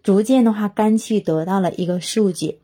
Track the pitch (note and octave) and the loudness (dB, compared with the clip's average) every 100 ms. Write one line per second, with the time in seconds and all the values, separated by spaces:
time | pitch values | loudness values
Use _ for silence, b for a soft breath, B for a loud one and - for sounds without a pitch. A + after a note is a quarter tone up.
0 | - G3 A3 C4 A3+ G#3 G#3 - G#3+ A3 | 2 2 4 4 4 2 -4 0 2 0
1 | - G#3+ F#3 D#3+ E3+ G3 F3+ - F3 F3+ | 0 -2 0 -2 -2 -2 -2 -2 -4 -4
2 | - A3 G3+ E3+ D#3 - | -4 0 0 0 -8 -8